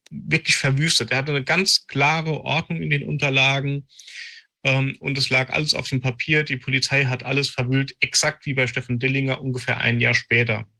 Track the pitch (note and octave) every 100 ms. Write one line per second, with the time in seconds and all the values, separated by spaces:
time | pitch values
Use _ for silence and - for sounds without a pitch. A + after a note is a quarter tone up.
0 | _ G#2+ - D#3 - - C#3+ C3+ D#3+ -
1 | A2+ B2+ C#3+ C#3+ C3 E3 C3 - - C3+
2 | C#3+ D#3+ D#3+ C#3+ - C#3+ E3 E3 D#3 C#3+
3 | D3 D3 C#3+ C3+ C3+ C#3 C#3 C#3+ - -
4 | - - - - - _ C#3 C3+ C3+ -
5 | - C#3 C3+ B2+ C3 D#3 D3+ - - C3
6 | C3 A#2+ - D3+ D3 C3 - C3 - C#3
7 | C3+ B2 B2 C#3 C3+ - B2 C3+ C3+ -
8 | - - D3+ - - C3 B2+ - B2+ B2
9 | C3+ C3+ C3+ C3 C3+ B2 B2 A#2+ A#2 A#2+
10 | A#2+ A#2+ - A#2 A#2 G#2+ G#2+ _